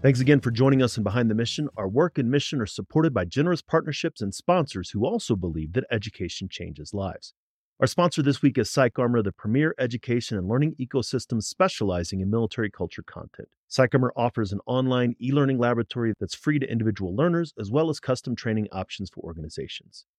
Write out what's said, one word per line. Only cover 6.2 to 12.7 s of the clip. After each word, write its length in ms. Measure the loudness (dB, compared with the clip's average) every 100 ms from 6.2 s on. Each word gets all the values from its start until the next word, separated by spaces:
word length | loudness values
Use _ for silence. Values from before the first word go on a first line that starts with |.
| -8 -8 -10
changes 460 | -10 -12 -12 -10
lives. 400 | -6 -6 -8 -18 _ _ _ _ _
Our 60 | 0
sponsor 360 | 2 2 2
this 180 | 0 4
week 160 | 2 2
is 140 | 0
PsychArmor, 520 | 2 2 2 2 2
the 80 | 0
premier 440 | -4 0 2 2 0
education 600 | -4 -4 -2 -2 0 -4
and 100 | 0
learning 280 | 2 0 -2
ecosystem 600 | -2 -2 0 -4 -2 -4
specializing 760 | -4 0 0 2 -2 0 -2 -4
in 100 | 0
military 400 | 0 -2 -2 -6